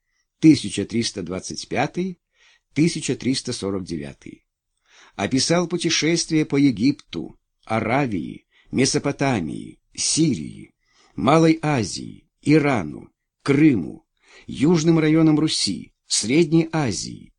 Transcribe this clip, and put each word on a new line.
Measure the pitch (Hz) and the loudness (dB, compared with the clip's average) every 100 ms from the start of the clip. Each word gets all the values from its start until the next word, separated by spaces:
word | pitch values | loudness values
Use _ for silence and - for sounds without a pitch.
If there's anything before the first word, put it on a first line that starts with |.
| _ _ _ - | _ _ _ 4
тысяча | 160 139 104 - 98 | 6 6 2 -6 -4
триста | - - - | -2 -4 -6
двадцать | 85 92 - 78 - | -8 -8 -8 -12 -8
пятый, | 92 147 - 185 180 _ _ _ _ _ | -4 -4 -4 -6 -8 _ _ _ _ _
тысяча | - 160 165 - 131 | 0 0 0 -6 -4
триста | 110 131 - | -2 -4 -4
сорок | 113 98 98 90 | -6 -4 -6 -6
девятый. | 82 71 67 - - _ _ _ _ _ _ - - | -8 -10 -14 -20 -20 _ _ _ _ _ _ -16 -6
Описал | 101 131 123 170 170 | -2 0 2 0 0
путешествие | 175 165 160 151 165 - 156 151 | -2 -2 0 0 0 0 -2 0
по | 143 | 2
Египту, | 143 104 123 147 - 85 - - _ _ | 2 4 0 0 -6 -12 -12 -14 _ _
Аравии, | - 113 107 131 135 95 62 - _ _ - | -6 -4 -2 -2 -2 -4 -6 -12 _ _ -6
Месопотамии, | - 131 147 143 - 139 120 78 55 53 - _ - | 0 0 0 -4 -2 -2 -2 -4 -8 -12 -18 _ -8
Сирии, | - - 165 95 67 101 104 _ _ _ _ - | -4 0 0 0 -6 -14 -20 _ _ _ _ -4
Малой | - 170 165 160 | 2 4 4 2
Азии, | 151 139 92 - 58 50 _ _ | 0 -2 -4 -8 -12 -18 _ _
Ирану, | - 151 143 123 78 58 - _ _ _ | 2 4 4 -2 -4 -10 -18 _ _ _
Крыму, | - 139 156 117 67 53 _ _ _ - - | 0 4 6 4 -2 -10 _ _ _ -20 -12
южным | 62 139 175 160 165 | 0 2 4 4 2
районам | 156 156 160 151 | 4 4 4 4
Руси, | 156 - - 87 - _ - | 2 -2 -4 -6 -12 _ -6
Средней | - 104 147 165 165 165 | -4 0 2 4 2 0
Азии, | 160 135 95 62 53 50 | -2 -4 -4 -8 -14 -20